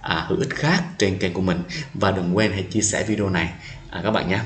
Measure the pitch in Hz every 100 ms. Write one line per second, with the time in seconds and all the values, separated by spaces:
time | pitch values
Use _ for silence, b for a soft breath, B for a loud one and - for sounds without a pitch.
0 | - 85 82 - - - 147 180 - -
1 | 98 95 98 90 92 87 87 B B -
2 | 98 95 87 92 107 95 90 110 - 73
3 | 98 104 98 90 82 - B B B 90
4 | 98 107 80 98